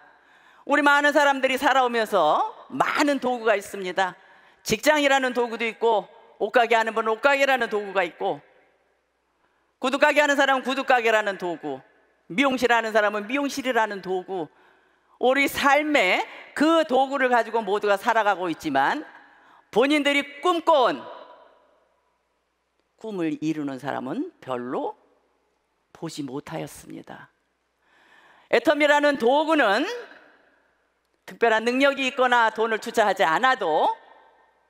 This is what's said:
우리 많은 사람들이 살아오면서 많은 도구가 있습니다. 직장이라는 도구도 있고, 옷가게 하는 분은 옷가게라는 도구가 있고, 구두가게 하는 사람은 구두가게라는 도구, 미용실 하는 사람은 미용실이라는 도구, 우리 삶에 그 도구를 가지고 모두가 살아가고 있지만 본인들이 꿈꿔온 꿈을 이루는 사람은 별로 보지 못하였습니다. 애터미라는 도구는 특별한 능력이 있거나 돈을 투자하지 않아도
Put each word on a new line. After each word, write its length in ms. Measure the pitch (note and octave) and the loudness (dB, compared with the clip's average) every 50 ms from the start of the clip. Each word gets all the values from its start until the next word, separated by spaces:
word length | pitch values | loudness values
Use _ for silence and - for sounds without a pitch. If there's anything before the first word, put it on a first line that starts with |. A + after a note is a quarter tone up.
| - _ _ _ _ _ _ _ _ _ _ _ - | -20 _ _ _ _ _ _ _ _ _ _ _ -4
우리 180 | - C#4 D4 | -2 0 2
많은 300 | C#4+ C#4+ C#4+ C#4+ C#4+ D4 | 4 4 4 4 2 2
사람들이 460 | C#4+ D4+ C#4+ C#4 C4+ C4+ B3+ C4 C4 B3 | 2 4 4 2 2 0 0 -2 0 0
살아오면서 1080 | - B3+ B3+ C4 B3+ A#3+ A#3+ A#3 A3 G#3 G#3+ F#3 D#3 D3+ F3 B3+ G#4+ A4 - - - - | 0 2 2 2 2 0 0 -2 -2 0 0 2 2 2 2 2 0 -4 -8 -14 -18 -8
많은 500 | - - - - - - D4+ C#4+ C#4+ C4+ | -6 -4 -2 -2 0 0 0 0 0 -2
도구가 340 | - B3+ B3 A#3 A3 A3+ G#3 | -2 -4 -4 -2 0 0 0
있습니다. 600 | G#3 G3 - - G3+ F#3+ F3+ F3 F#3+ F#3+ - - - _ - - _ _ _ _ _ | -2 -4 -8 -12 -10 -8 -6 -2 -2 -4 -4 -6 -12 _ -20 -20 _ _ _ _ _
직장이라는 680 | - - A3 G#3 - C#4+ D4+ D4+ C#4+ C4+ C4+ C4+ C4 B3+ | -6 -4 -4 0 2 2 2 4 4 2 2 2 0 -2
도구도 320 | B3 B3 A#3 A#3 A3 A3 A#3 | -2 -4 -4 -4 -4 -6 -6
있고, 420 | A3+ G#3 - A3 A#3 A3 G3+ F3 - - - - - _ - | -6 -4 -2 0 0 0 0 -2 -6 -12 -20 -20 -20 _ -6
옷가게 360 | F#3+ G#3+ - B3+ A#3 G#3 A3+ | -2 2 2 4 4 4 2
하는 180 | A3+ A3 A3+ G#3 | 2 2 0 -2
분은 180 | A3+ A3 A3+ | -2 -2 -2
옷가게라는 560 | A3 A3 - C#4 C#4 C#4 C#4 C4+ C4+ B3+ A#3 G#3 | -2 0 2 2 2 2 2 2 2 0 0 -2
도구가 340 | G#3+ G#3 G#3 G3 F#3 G3 | -4 -4 -6 -4 -4 -2
있고, 380 | F3+ F3 - - F#3+ G3 D3 D3 - _ _ _ _ _ _ _ _ _ _ _ _ _ _ _ _ _ _ _ _ _ _ _ _ _ _ - | -4 -4 -4 -6 -6 -6 -6 -8 -12 _ _ _ _ _ _ _ _ _ _ _ _ _ _ _ _ _ _ _ _ _ _ _ _ _ _ -6
구두가게 420 | - B3+ B3 C#4 C#4+ D4+ D4 C#4+ | -4 -2 0 2 2 4 4 4
하는 160 | D4 C#4+ C#4 | 2 2 2
사람은 260 | C4 C4+ C4+ C4+ C4 | 2 2 2 2 0
구두가게라는 760 | B3+ A#3+ C4+ C4+ C4 - C4 B3 A3+ A3+ A3 G#3+ G#3 G3+ F#3+ F3 | -2 -4 -4 -2 0 2 2 2 4 2 2 2 0 -2 -4 -6
도구, 420 | F#3 F3 E3 C#3+ - D3 C3+ C3+ - _ _ _ _ _ _ _ _ | -6 -6 -6 -6 -8 -8 -10 -10 -12 _ _ _ _ _ _ _ _
미용실 460 | - E3 G#3+ C#4+ C#4 C4 B3+ A#3+ A#3 | -6 -2 0 0 0 0 0 2 2
하는 200 | A#3 A3+ A3+ A3 | 2 2 0 0
사람은 360 | G#3 A3 G#3 G#3 G#3 G#3+ G3+ G#3 | 0 2 2 0 0 -4 -6 -6
미용실이라는 760 | C4 C#4+ C#4+ C4+ - C#4 B3+ C4 A#3 A3+ A3 G#3 G3+ F#3+ | -4 -4 -4 -4 -6 -6 -4 -2 -2 0 -2 -2 -4 -8
도구, 460 | F3+ F3+ F#3 F#3 F3+ F3+ F#3+ F3+ D3+ - _ _ _ _ _ _ _ _ _ _ _ _ _ - | -8 -6 -6 -6 -6 -8 -8 -8 -8 -10 _ _ _ _ _ _ _ _ _ _ _ _ _ 0
우리 300 | - B3 C4 C#4 C#4 - | 2 2 4 2 0 0
삶에 800 | - - A#3 C#4 C#4 D4 D4+ D4+ D4 C4 F#3+ F3+ G#3 D#4 G#4+ - - - - - - | 0 0 2 2 4 2 2 2 2 2 2 2 2 0 -2 -6 -12 -20 -18 -8 -2
그 300 | - C#4+ D#4+ E4 E4 D#4 | 0 2 4 4 4 2
도구를 460 | - B3+ B3+ C4+ C4 C#4 C#4 C4 B3+ | 2 2 0 0 0 0 -2 0 2
가지고 320 | B3 A#3 A3+ A3+ A3 A#3 | 2 0 0 0 -4 -4
모두가 340 | A3 F#3+ G3+ G#3 G#3 G#3 G3+ | -2 -2 -2 0 0 0 0
살아가고 540 | G3 - A#3+ A3 A3+ G#3 G#3 G3 E3 F#3 F3 | 0 0 0 0 2 2 0 0 0 -2 -6
있지만 560 | D#3 - - D#3 C#3 C3+ C#3 D#3+ A3 D4+ - - - - - _ _ _ _ _ _ _ _ _ | -6 -6 -4 -2 0 0 2 0 -2 -4 -8 -14 -20 -20 -20 _ _ _ _ _ _ _ _ _
본인들이 720 | - G3+ B3+ C#4+ D4+ D4+ C4+ C#4+ C#4+ C#4+ C#4 - - - | 0 2 2 2 2 2 2 0 0 0 -2 -4 -6 -4
꿈꿔온 600 | - F4+ F4 E4 D#4 E4 E4 C#4 A#3+ F#3+ D3+ A#2 A2+ - - - - - - - - _ _ _ _ _ _ _ _ _ _ _ _ _ _ _ _ _ _ _ _ _ _ _ _ _ _ _ _ _ _ | -2 0 0 0 2 2 4 4 4 2 0 -4 -10 -16 -18 -20 -20 -20 -20 -20 -20 _ _ _ _ _ _ _ _ _ _ _ _ _ _ _ _ _ _ _ _ _ _ _ _ _ _ _ _ _ _
꿈을 420 | _ - A3 G#3 F3+ E3 D#3+ D3+ - | _ -12 -10 -6 -6 -4 -4 -4 -4
이루는 380 | D3+ D#3 D#3 D#3 D3 C#3+ C3+ B2 | -4 -4 -4 -4 -6 -8 -8 -8
사람은 540 | C3+ C#3 B2+ B2 B2 C3 E3 B3+ E4+ F4 - _ | -8 -8 -8 -6 -8 -8 -8 -8 -8 -10 -12 _
별로 580 | - C3 B2+ B2 B2 B2 C#3+ A#3 D4 G#4 - _ _ _ _ _ _ _ _ _ _ _ _ _ _ _ _ _ _ _ - | -10 -8 -8 -8 -8 -8 -8 -8 -8 -8 -12 _ _ _ _ _ _ _ _ _ _ _ _ _ _ _ _ _ _ _ -18
보지 280 | - E3 E3 - - | -16 -14 -12 -12 -12
못하였습니다. 1080 | C#3+ C3 B2+ D3 - - E3 D#3+ D#3 C#3+ - - - - - - - - - - C#3+ - _ _ _ _ _ _ _ _ _ _ _ _ _ _ _ _ _ _ _ _ _ _ _ - | -12 -10 -12 -12 -12 -12 -12 -12 -12 -12 -16 -20 -20 -20 -18 -18 -18 -18 -20 -20 -20 -20 _ _ _ _ _ _ _ _ _ _ _ _ _ _ _ _ _ _ _ _ _ _ _ -2
애터미라는 640 | - A#3 - D#4+ D4+ C#4+ D4+ C#4+ D4 D4 D4 D4 C#4 | -2 0 2 2 0 2 2 2 2 4 2 2 2
도구는 720 | - A3+ A#3 C#4 D4 D#4 D4 D#4+ D4 B3+ G3+ G#3 A#3 D#4+ G#4+ A#4+ A#4+ - - - - - _ _ _ _ _ _ _ _ _ _ _ _ _ _ _ _ _ _ _ _ | 2 2 2 2 2 2 2 2 2 2 2 2 0 -2 -4 -8 -10 -14 -18 -20 -20 -20 _ _ _ _ _ _ _ _ _ _ _ _ _ _ _ _ _ _ _ _
특별한 400 | - F#3 F#3 A#3 A#3 A3 A3 A3 | -20 -4 0 2 2 2 2 0
능력이 420 | A#3+ B3 C4 C#4 C#4 C#4 B3+ C4+ B3+ | 0 0 2 2 2 2 0 -2 -2
있거나 420 | B3+ B3 B3+ B3 B3 A#3+ A3+ A3 | 0 0 2 4 4 4 4 2
돈을 280 | - - A3 A3+ A3 G#3 | 0 -2 -2 -2 -2 -4
투자하지 440 | - A#3+ - A#3 G#3+ G#3 F#3 G3 F#3+ | -6 -2 0 2 2 2 2 2 2
않아도 720 | E3 D#3+ F3+ A#3+ C4 C4 A#3 G3+ D#3+ D3+ F3+ A#3+ A4 A4+ - - - - - _ _ _ _ _ _ _ _ _ | 2 2 2 2 2 2 0 0 0 0 0 0 0 -2 -4 -10 -20 -20 -20 _ _ _ _ _ _ _ _ _